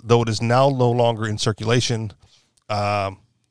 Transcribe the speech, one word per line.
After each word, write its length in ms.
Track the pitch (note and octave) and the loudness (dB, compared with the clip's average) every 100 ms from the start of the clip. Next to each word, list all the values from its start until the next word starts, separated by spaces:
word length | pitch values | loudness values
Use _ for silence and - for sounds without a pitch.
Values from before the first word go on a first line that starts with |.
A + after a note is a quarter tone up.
though 180 | A2 A#2+ | 2 2
it 80 | A2+ | 2
is 120 | G#2 | -2
now 280 | A2+ B2 C#3 | 0 2 2
no 220 | C3+ B2 | 2 2
longer 340 | A#2+ A#2 A2+ A2 | 2 0 0 -4
in 100 | G#2+ | -4
circulation. 720 | - G#2+ G#2+ B2 - A#2 A2 - _ _ _ _ - | -2 -2 0 0 0 -2 -6 -12 _ _ _ _ -8
Um, 480 | G#2+ G#2 G#2 G2 F#2+ _ _ _ | -4 -2 -2 -4 -8 _ _ _